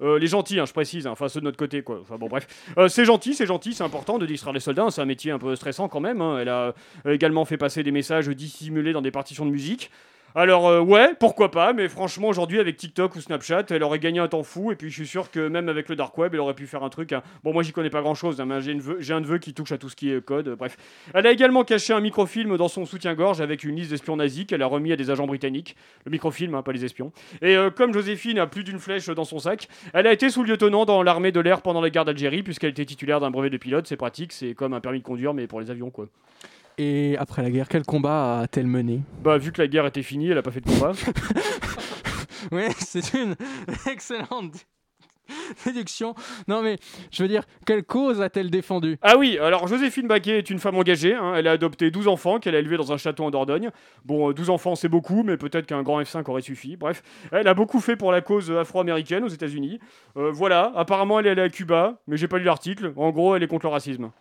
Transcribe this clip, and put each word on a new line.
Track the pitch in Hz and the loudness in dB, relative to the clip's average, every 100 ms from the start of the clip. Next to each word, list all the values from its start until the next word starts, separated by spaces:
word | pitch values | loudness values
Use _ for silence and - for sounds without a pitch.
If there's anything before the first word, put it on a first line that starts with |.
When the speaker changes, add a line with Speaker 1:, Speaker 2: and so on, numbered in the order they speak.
Speaker 1:
euh, | 143 151 | 2 4
les | 165 | 4
gentils, | 202 190 196 | 2 0 -2
hein, | 135 | -2
je | |
précise, | - 147 170 135 | -2 -4 -4 -8
hein, | |
enfin | 113 139 | -6 -6
ceux | 151 | -4
de | |
notre | 147 131 | -6 -4
côté, | 143 143 | -6 -6
quoi. | 131 104 | -8 -10
Enfin | 98 113 | -12 -12
bon, | 113 | -6
bref, | 131 - - - 170 | -6 -8 -12 -2 4
euh, | 185 | 6
c'est | 240 | 8
gentil, | 226 226 240 | 6 6 2
c'est | 285 202 | -2 0
gentil, | 180 226 | -2 -4
c'est | 233 | -6
important | 165 147 - 226 | -6 -6 -6 -4
de | 165 | -4
distraire | 147 147 | -6 -6
les | 135 | -6
soldats, | 147 143 220 | -4 0 0
hein, | |
c'est | 160 | 0
un | 135 | -4
métier | 131 151 | -4 -4
un | 139 | -4
peu | 131 | -4
stressant | 127 143 135 190 | -4 -6 -6 -6
quand | 151 | -4
même, | 180 240 | -4 -2
hein. | 160 135 | -2 -2
Elle | 123 | -2
a, | 123 123 - - 165 143 | -2 -2 -6 -14 -8 -2
euh, | |
également | 147 160 160 | 2 2 2
fait | 156 151 | 0 -2
passer | 143 160 | -2 -2
des | 143 | -2
messages | 143 135 160 143 | -2 0 -2 -2
dissimulés | 135 151 - 156 156 156 | -4 -10 -12 -6 -4 -2
dans | 156 | -2
des | 135 | -4
partitions | 135 139 143 151 | -6 -8 -6 -4
de | |
musique. | 143 143 240 - - _ _ _ | -2 -4 -6 -10 -18 _ _ _
Alors, | 160 180 180 175 | 2 6 6 6
euh, | 170 | 6
ouais, | 175 208 277 339 | 8 8 8 6
pourquoi | 226 - 196 | 2 4 2
pas, | 170 185 | 4 2
mais | 247 185 | 2 -2
franchement, | 147 185 180 214 | -2 -6 -2 -2
aujourd'hui, | 180 165 208 | 0 0 0
avec | 180 156 | 0 -2
TikTok | 165 - 180 175 | -6 -2 -2 -2
ou | |
Snapchat, | 147 151 - 170 202 | -8 -8 -2 -2 0
elle | 165 | 0
aurait | 147 156 | 0 0
gagné | 165 170 | 0 0
un | 170 | 0
temps | 165 | -2
fou, | 147 175 214 | -6 -6 -6
et | 208 | -6
puis | 156 | -8
je | |
suis | 147 151 | -12 -8
sûr | 180 180 | -8 -6
que | 160 156 | -4 -2
même | 170 170 | -2 -2
avec | 151 - | -4 -4
le | 156 | -4
dark | 131 - | -4 -2
web, | 170 | -2
elle | 160 | 0
aurait | 143 | -2
pu | 131 139 | -4 -8
faire | 143 | -8
un | 135 | -8
truc, | - 165 | -8 -6
hein. | 135 - - | -6 -8 -8
Bon, | 156 | -2
moi, | 160 | -2
j'y | 165 | -2
connais | 165 156 | -2 -4
pas | 147 | -2
grand-chose, | 147 147 170 135 | -2 -2 -4 -4
hein, | |
mais | 131 135 | -4 -4
j'ai | 135 | -4
une | 147 | -6
veu-, | 135 180 | -6 -8
j'ai | 139 | -4
un | 160 | -4
neveu | 147 170 | -2 -4
qui | 156 | -4
touche | 139 147 | -10 -8
à | 139 | -8
tout | 135 | -8
ce | - | -8
qui | 139 | -4
est | 131 | -4
code, | - 139 147 | -2 -4 -4
euh, | |
bref. | 113 127 - - - - | -8 -10 -12 -20 -20 -2
Elle | 185 226 | 4 6
a | |
également | 240 254 254 | 6 6 6
caché | 247 214 - | 4 2 2
un | 214 | 0
microfilm | 214 208 190 226 214 180 | 2 0 0 -2 -2 0
dans | 175 | 0
son | 190 | -2
soutien-gorge | 170 185 175 160 185 165 | -8 -6 -4 0 2 2
avec | 147 151 | -2 -4
une | 151 156 | -6 -6
liste | 165 | -6
d'espions | 147 - 151 | -6 -4 0
nazis | 147 135 | 0 0
qu'elle | 196 165 | -4 -2
a | 131 | 0
remis | 143 156 | 0 0
à | 156 | 0
des | 131 | 0
agents | 139 143 | -2 -2
britanniques. | 139 139 135 - - _ _ | -4 -4 -6 -8 -16 _ _
Le | - | -8
microfilm, | 160 160 143 175 | -4 -4 -4 -4
hein, | 139 | -4
pas | 131 | -4
les | 131 | -4
espions. | 127 - 135 - - 165 | -6 -8 -12 -12 -20 -2
Et, | 175 190 | 4 6
euh, | 190 | 4
comme | 185 247 | 2 2
Joséphine | 208 202 196 233 220 | 2 -2 -4 -2 0
a | 165 | -2
plus | 202 | -2
d'une | 190 190 | -10 -10
flèche | 190 196 175 | -6 -6 -4
dans | 165 | -6
son | 156 156 | -6 -4
sac, | 160 220 - - 185 | -4 -4 -6 -20 0
elle | 175 214 | 4 6
a | |
été | 214 262 | 6 6
sous-lieutenant | 254 220 214 208 208 | 2 2 4 6 6
dans | 214 196 | 6 6
l'armée | 180 170 185 | 6 4 4
de | 175 | 4
l'air | 170 180 | 4 4
pendant | 185 165 | 2 0
la | 165 | 2
guerre | 160 | 2
d'Algérie, | 156 147 139 165 | 0 0 -2 -2
puisqu'elle | 185 160 160 | -4 -4 -4
était | 139 | -2
titulaire | 139 143 143 147 | -6 -6 -2 0
d'un | 139 | 0
brevet | 131 139 | 0 -2
de | 131 | -2
pilote. | 123 143 165 | -2 -2 -2
C'est | 139 | -6
pratique, | 120 131 170 | -6 -8 -12
c'est | - 123 | -10 -10
comme | 117 135 | -6 -6
un | 123 | -4
permis | 127 131 | -6 -6
de | |
conduire, | 123 123 139 | -6 -6 -4
mais | 143 117 | -4 -6
pour | 110 | -8
les | 110 | -10
avions, | 120 123 | -10 -12
quoi. | - 104 _ _ _ - - _ - | -12 -14 _ _ _ -20 -20 _ -4
Speaker 2:
Et | 147 143 143 143 | -2 0 0 -2
après | 139 - | -4 -4
la | 123 | -2
guerre, | 127 131 | 0 0
quel | 165 | -2
combat | 139 151 143 156 127 120 | 0 0 0 0 0 0
a-t-elle | 120 139 123 | -2 -2 0
mené ? | 127 117 120 143 - | 0 0 -2 -4 -2
Speaker 1:
Bah, | 156 151 | 2 2
vu | 147 | 2
que | 165 | 0
la | 147 | 0
guerre | 151 143 | 2 0
était | 139 | -2
finie, | 127 139 165 | -6 -4 0
elle | 156 | 0
a | |
pas | 127 | 0
fait | 123 | -4
de | - | 0
combat. | - 147 | 2 2
Speaker 2:
<laughs> | 190 - - - 220 427 480 - - - - - - - - 196 | 0 -4 -4 -2 -2 -2 -4 -6 -10 -12 -10 -8 -8 -10 -14 -8
Ouais, | 175 220 - | -4 -4 -4
c'est | - 180 160 | -6 -6 -4
une | 262 226 170 269 262 202 311 269 | -4 -4 -6 -10 -12 -10 -8 -8
excellente | 247 - 233 - 254 175 165 - _ _ _ _ _ - 294 370 - 254 | -10 -10 -10 -8 -10 -10 -14 -20 _ _ _ _ _ -18 -14 -14 -10 -8
déduction. | 247 196 - 226 233 - 240 196 | -6 -8 -8 -10 -10 -16 -12 -4
Non, | 220 | -2
mais | 220 196 - - 180 | -2 -4 -8 -20 -12
je | - | -4
veux | 190 | 0
dire, | 214 - _ - | 0 -2 _ 0
quelle | 214 | 0
cause | 170 247 269 214 | 0 0 2 0
a-t-elle | 190 202 180 | -2 -2 -2
défendue ? | 180 - 185 160 156 | -2 -2 -2 -2 2
Speaker 1:
Ah | 202 247 | 8 8
oui, | 277 165 | 8 2
alors | 156 180 175 | 2 2 2
Joséphine | 247 269 269 240 | 0 0 0 2
Baquet | 214 196 220 | 2 2 0
est | 190 | 0
une | 190 | -4
femme | 202 185 | 0 2
engagée, | 180 170 170 240 | 2 4 2 2
hein. | 180 | 0
Elle | 175 160 | 0 2
a | |
adopté | 160 165 - 165 | 2 2 0 0
douze | 175 208 | 2 2
enfants | 185 175 226 | 2 2 0
qu'elle | 190 | 0
a | 151 | 0
élevés | 151 165 | 0 -2
dans | 135 | -2
un | 147 | -4
château | 160 151 | -4 -4
en | 151 | -2
Dordogne. | 139 135 156 226 - _ _ | -2 0 -2 -4 -8 _ _
Bon, | - 151 147 | -4 0 0
euh, | |
douze | 143 175 | 0 0
enfants, | 175 185 170 | 0 0 -2
c'est | 170 | 2
beaucoup, | 165 - 202 | 2 2 0
mais | 214 165 | 2 -2
peut-être | 147 165 147 | -2 -6 -4
qu'un | 143 | -4
grand | 135 147 | -2 -2
F | 143 | -2
cinq | 165 143 | -6 -6
aurait | 131 | -6
suffi. | 127 131 127 175 | -6 -12 -14 -8
Bref, | 151 170 - - - | -6 -6 -10 -20 -4
elle | 202 208 | 2 4
a | |
beaucoup | 185 214 254 | 6 4 2
fait | 202 233 | 2 0
pour | 190 | 2
la | 180 | 2
cause | 180 208 165 | 2 0 2
afro-américaine | 165 160 185 175 160 156 180 | 0 0 0 0 0 -2 -2
aux | 240 | -2
États-Unis. | 156 156 147 139 233 - _ _ 139 | -6 -6 -6 -6 -8 -14 _ _ -4
Euh, | 151 | -2
voilà, | 151 190 175 214 226 | 0 4 4 4 0
apparemment | 170 196 196 214 | 0 2 2 2
elle | 208 | 4
est | |
allée | 190 | 4
à | 180 | 2
Cuba, | - 170 170 196 240 - | 0 0 2 2 0 -6
mais | 151 | -2
j'ai | 165 | -2
pas | 180 | 0
lu | |
l'article. | 180 160 175 196 180 | 0 0 -2 -6 -6
En | 139 156 | -2 0
gros, | 156 180 | 2 2
elle | 190 | 2
est | 165 | 0
contre | 160 160 | -2 -2
le | |
racisme. | 147 143 127 113 - | -4 -4 -8 -10 -14